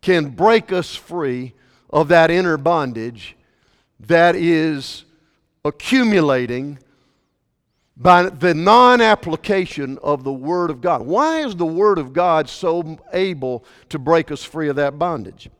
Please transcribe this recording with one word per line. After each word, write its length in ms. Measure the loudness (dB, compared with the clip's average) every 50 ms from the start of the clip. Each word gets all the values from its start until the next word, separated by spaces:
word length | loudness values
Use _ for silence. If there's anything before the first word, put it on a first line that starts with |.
can 300 | 0 2 0 0 0 -4
break 420 | -4 0 2 4 4 4 0 -2 -4
us 200 | -4 -4 -6 -12
free 600 | -18 -16 -10 -8 -6 -4 -4 -4 -6 -10 -14 _ _ _ _ _ _ _ _
of 200 | 0 0 2 4
that 200 | 4 4 6 4
inner 280 | 2 0 0 0 -2
bondage 800 | 0 0 0 0 0 -2 -4 -6 -8 -10 -10 -12 -14 -20 -20 -20 _ _ _ _ _ _ _ _ _ _ _ _ _
that 340 | -4 0 2 4 4 4 2
is 720 | 2 0 2 2 2 0 -2 -4 -6 -8 -12 -16 -18 -20 _ _ _ _ _ _ _ _ _ _ _ _
accumulating 1160 | -8 -8 _ -6 0 0 2 2 4 4 2 4 4 2 0 0 -4 -6 -8 -8 -10 -12 -16 _ _ _ _ _ _ _ _ _ _ _ _ _ _ _ _ _ _ _ _ _ _ _ -2
by 280 | 4 4 6 6 4 0
the 240 | -2 -2 0 0 0
non-application 1400 | 2 4 6 6 8 8 6 6 6 4 4 2 0 0 -8 -8 -6 -4 -2 -2 -2 -2 -4 -6 -8 -8 -8 -8 -6
of 220 | -4 -4 -4 -2 -4
the 80 | -8
Word 380 | -8 -8 -6 -4 -2 -2 -2 -4
of 100 | -4 -4
God. 220 | -2 -2 -2 -2
Why 380 | -2 -2 -2 0 0 0 -2 -4
is 180 | -4 -6 -4
the 80 | -4 -4
Word 320 | -4 -2 0 2 2 2
of 160 | 0 -2 -4 -2
God 340 | 0 0 2 2 0 0
so 500 | -4 -8 -6 -4 -2 -2 -2 -4 -6 -12 -16 _ -8
able 540 | -4 -2 -2 -2 -4 -6 -6 -6 -6 -8 _ _ _ _ _ _
to 100 | -12 -8
break 320 | 0 2 2 2 0 -2
us 100 | -10 -12
free 280 | -12 -14 -10 -6 -4 -4
of 80 | -2
that 200 | -2 -2 -4 -2
bondage? 520 | -4 -4 -4 -4 -6 -8 -12 -16 -20 -20 -20 _